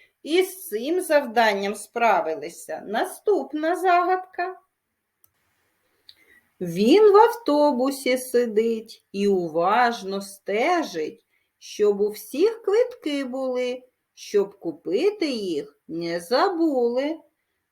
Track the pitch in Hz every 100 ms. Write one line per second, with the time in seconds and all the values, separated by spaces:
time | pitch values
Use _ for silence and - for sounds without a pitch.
0 | _ _ 277 339 370 - - 214 254 359
1 | 330 294 254 220 220 196 202 208 - 233
2 | 226 175 160 156 151 - - 156 - 214
3 | 349 - - 381 262 302 311 349 370 349
4 | 349 370 370 - 359 370 _ _ _ _
5 | _ _ _ _ _ _ _ _ _ _
6 | _ _ _ _ _ - 175 170 214 370
7 | 427 392 453 466 - 294 294 247 262 277
8 | 262 254 254 240 240 214 226 226 214 -
9 | _ 196 202 190 170 156 175 220 240 226
10 | 190 196 196 - - 202 277 349 247 180
11 | 156 - _ _ _ _ - - 208 202
12 | 208 208 - 262 403 453 - 415 508 -
13 | 302 285 254 254 262 247 247 254 - _
14 | _ - - 208 196 - 175 147 - 190
15 | 381 415 320 240 196 151 - _ - 165
16 | 170 170 170 254 381 339 330 262 240 240
17 | 285 320 - _ _ _ _